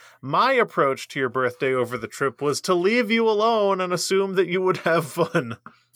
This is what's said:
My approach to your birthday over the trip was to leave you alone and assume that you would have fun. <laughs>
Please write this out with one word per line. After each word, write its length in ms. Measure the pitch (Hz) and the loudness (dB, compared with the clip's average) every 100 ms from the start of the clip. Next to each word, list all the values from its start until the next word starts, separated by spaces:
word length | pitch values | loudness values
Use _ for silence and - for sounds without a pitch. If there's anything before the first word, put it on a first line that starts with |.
| - - | -20 -16
My 300 | 131 170 247 | -4 0 2
approach 560 | 262 214 180 139 131 - | 2 2 2 0 0 -6
to 100 | 143 | -4
your 100 | 127 | -2
birthday 440 | 127 123 - 135 | 0 -2 -2 0
over 240 | 127 113 120 | 0 -2 -4
the 100 | 110 | -8
trip 340 | - 139 - | -4 -4 -2
was 180 | 143 139 | -4 -2
to 120 | - | 0
leave 360 | 180 185 240 208 | 0 2 2 2
you 200 | 226 220 | 2 2
alone 500 | 208 226 220 196 190 | 2 2 2 2 0
and 140 | 180 | -2
assume 420 | - - 196 196 190 | -2 0 0 2 0
that 140 | 170 | 0
you 120 | 185 | 0
would 160 | 185 170 | 0 0
have 280 | 175 165 156 | 0 0 0
fun. 520 | 170 160 165 117 110 | -2 -2 -2 -4 -8
<laughs> 60 | - - _ | -16 -20 _